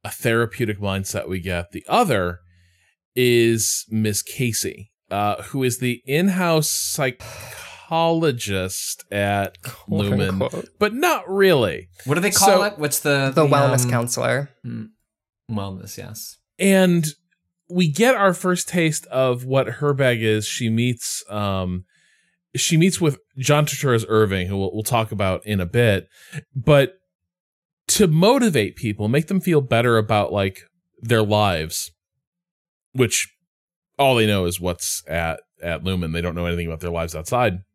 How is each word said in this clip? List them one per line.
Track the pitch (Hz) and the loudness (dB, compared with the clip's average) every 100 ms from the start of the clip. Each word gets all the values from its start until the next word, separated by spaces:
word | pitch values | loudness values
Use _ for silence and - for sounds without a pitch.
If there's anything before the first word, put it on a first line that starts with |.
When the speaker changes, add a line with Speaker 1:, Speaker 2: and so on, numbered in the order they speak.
Speaker 1:
a | 101 | -12
therapeutic | - 120 113 113 - 113 98 | -4 0 0 0 -4 -4 -4
mindset | 101 95 95 101 - | -4 -4 -4 -6 -6
we | 92 | -6
get, | 90 87 85 | -4 -6 -6
the | 87 - | -12 -2
other | 202 214 107 87 87 _ _ _ _ _ _ _ | 0 2 0 -2 -6 _ _ _ _ _ _ _
is | - 123 120 117 113 - - - | 0 4 4 4 2 -2 -4 -4
Miss | 110 107 101 | -2 -2 -2
Casey, | - - 123 107 98 - 104 _ _ | -8 -4 -4 -4 -6 -10 -20 _ _
uh, | 101 104 98 | -2 -2 -4
who | - 139 | -6 -2
is | 127 120 | -2 0
the | 123 120 - | -4 -4 -2
in-house | 143 196 185 175 160 151 - - - 135 127 - - - - - - - | 0 2 2 2 2 0 -4 -4 -2 -4 -4 -16 -16 -16 -18 -18 -20 -4
psychologist | 165 165 165 160 120 104 95 92 - - - - | 0 2 2 0 0 -4 -4 -4 -6 -8 -10 -8
at | 101 101 101 98 - | -2 0 0 -2 -8
Speaker 2:
Quote | - - - 101 101 | -18 -16 -6 -2 0
Speaker 1:
Lumen, | 98 95 95 | 0 0 -2
Speaker 2:
unquote. | - - - _ | -4 -6 -12 _
Speaker 1:
but | 208 | -2
not | 233 349 277 165 | 0 0 -2 -2
really. | 196 196 151 104 69 90 - | 2 4 4 2 -2 -12 -14
Speaker 3:
What | - | -2
do | 156 | 0
they | 190 | 0
call | 185 196 | 4 6
Speaker 1:
So | 190 | 6
Speaker 3:
it? | 208 202 | 2 -2
What's | 147 - | -4 -2
the, | 151 143 135 | 0 2 2
Speaker 2:
The | 131 | 2
Speaker 3:
the, | 147 | 4
Speaker 2:
wellness | 143 143 131 | 4 4 2
Speaker 3:
um, | 123 | 2
Speaker 2:
counselor. | 120 120 - 123 123 143 _ | 0 0 -2 -2 -2 -4 _
Speaker 3:
mm, | 120 113 110 _ _ _ _ _ - | -12 -12 -12 _ _ _ _ _ -8
wellness, | 107 98 95 101 - | -6 -6 -10 -14 -16
yes. | 92 110 - - _ - | -16 -16 -18 -20 _ -2
Speaker 1:
And | 190 190 185 175 156 - _ _ _ _ _ | 2 4 4 2 0 -8 _ _ _ _ _
we | 180 170 | -2 0
get | 143 233 | 2 2
our | 247 196 | 4 2
first | 180 185 180 - | 2 -2 -2 -2
taste | 180 160 151 - | 0 0 -2 -4
of | 131 131 123 | 0 0 0
what | 127 135 127 | 0 0 0
her | 117 147 | -2 -2
bag | 139 131 117 | 2 2 2
is. | 110 107 104 | 2 0 -2
She | - 117 | -4 -2
meets, | 110 123 117 - - - | 0 0 -2 -6 -10 -8
um, | 104 101 95 90 90 - _ _ _ _ _ _ - | -4 -2 -2 -4 -6 -10 _ _ _ _ _ _ -4
she | - 160 | 0 4
meets | 185 - | 2 2
with | 165 135 _ 135 | -2 -2 _ -6
John | 127 147 147 | 2 2 2
Turturro's | 139 143 117 101 | -2 0 0 2
Irving, | 110 104 95 92 | 2 4 0 -2
who | 98 | -4
we'll, | 95 | -4
we'll | 104 | -4
talk | 107 117 110 | -2 0 0
about | 101 95 92 104 | -2 -2 -2 -2
in | 104 | -4
a | 87 | 0
bit. | 120 120 98 - _ - - _ | 2 2 2 -4 _ -16 -16 _
But | 131 135 143 135 - _ _ _ _ _ _ _ _ - | -4 4 4 4 -2 _ _ _ _ _ _ _ _ -4
to | - 196 | 2 4
motivate | 156 196 269 233 143 101 - | 6 4 4 2 2 -2 -4
people, | 113 104 104 | -6 -2 0
make | 139 165 | 0 0
them | 196 | -2
feel | 180 156 | 2 2
better | 131 117 120 117 | 2 2 4 2
about, | 107 107 98 | 2 0 0
like, | 101 98 - _ _ _ _ | 0 -2 -4 _ _ _ _
their | 113 113 | 0 2
lives, | 104 107 104 85 78 - - _ _ _ _ _ _ _ _ _ _ | 4 2 2 0 -4 -8 -10 _ _ _ _ _ _ _ _ _ _
which | 127 113 - - _ _ _ _ _ _ - | 0 0 0 -6 _ _ _ _ _ _ 2
all | 139 123 | 4 4
they | 107 | 4
know | 101 87 | 2 0
is | 87 | -2
what's | 90 85 - - - | -4 -4 -6 -8 -6
at, | 82 82 80 _ _ | -4 -2 -6 _ _
at | 85 82 | -8 -6
Lumen. | 90 92 82 | -4 -4 -4
They | 85 | -4
don't | 87 | -4
know | 82 87 | -4 -4
anything | 87 85 | -4 -6
about | 80 | -8
their | 85 | -6
lives | 85 82 | -4 -6
outside. | 80 78 123 120 90 - | -8 -4 0 0 -2 -12